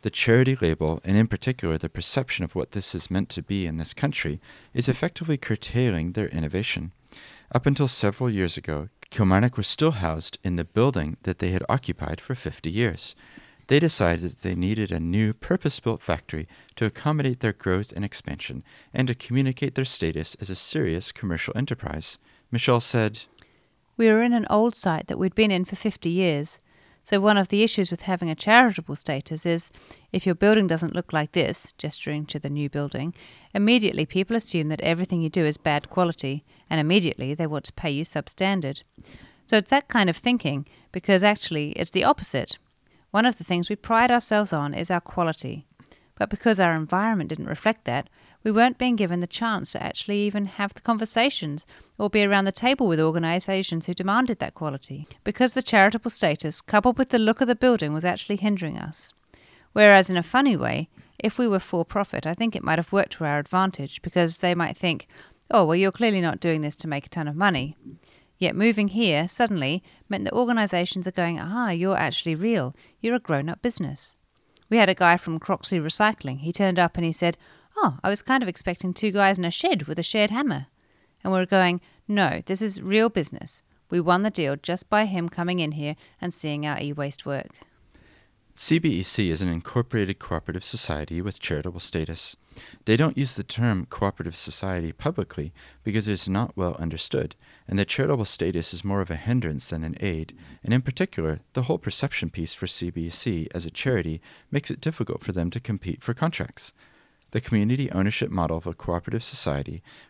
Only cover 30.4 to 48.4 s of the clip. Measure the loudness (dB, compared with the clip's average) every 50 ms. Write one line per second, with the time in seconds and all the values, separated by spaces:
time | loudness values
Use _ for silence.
30.4 | 6 6 6 6 4 4 2 0 -2 -2 -4 -4 -6 -2 -2 -2 -2 0 0 0
31.4 | 0 0 -2 -6 -10 -14 -12 -10 -10 -8 -8 -8 -8 -8 -6 -6 -6 -8 -10 -8
32.4 | -6 -6 -4 -4 -4 -4 -4 -4 -6 -4 -6 -6 -6 -6 -8 -12 -20 -20 -20 -20
33.4 | -20 _ -2 2 4 6 6 6 4 2 0 0 -2 0 0 -2 0 0 -2 -2
34.4 | -2 -2 -2 -2 0 0 -2 0 0 0 2 0 0 -2 0 -2 -2 0 0 2
35.4 | 2 2 0 -2 _ 0 0 0 -2 -2 0 0 0 0 0 -4 -6 -6 -6 -6
36.4 | _ _ _ _ _ _ -2 0 2 4 4 4 4 2 -2 -2 -6 -6 -2 -2
37.4 | -2 -2 -2 -6 -8 -8 -12 -6 -4 -4 -2 -2 -4 -4 -6 -6 -6 -6 -4 -2
38.4 | 0 0 0 0 -2 -4 -6 -8 -12 _ _ -20 -20 -20 -20 -20 -20 -20 _ _
39.4 | _ 4 4 4 4 6 2 2 2 _ 2 2 4 4 2 0 0 0 0 2
40.4 | 0 -2 -2 -2 -6 -8 -16 _ _ _ -12 -6 2 4 4 6 6 4 2 2
41.4 | -2 -4 -2 -2 -4 -4 -4 -4 -6 -2 0 2 4 4 4 2 0 -4 -4 -4
42.4 | -4 -4 -8 -12 _ _ _ _ _ _ _ _ _ _ 0 2 2 2 0 -2
43.4 | -4 -2 -2 -2 0 -2 -6 -8 -2 2 4 4 6 6 4 2 2 2 2 2
44.4 | 2 2 -2 -2 -2 -2 -4 -6 -4 -2 -2 -4 -4 -4 -2 -2 0 0 -2 -4
45.4 | -6 -8 -10 -10 -14 _ _ _ -20 _ -20 _ _ _ _ -4 -4 -4 -4 0
46.4 | 2 2 4 4 4 4 4 2 0 0 0 0 2 2 0 0 -2 -4 -6 -8
47.4 | -6 -8 -8 0 0 0 0 _ _ -4 -4 -4 -4 -8 _ _ _ -20 _ _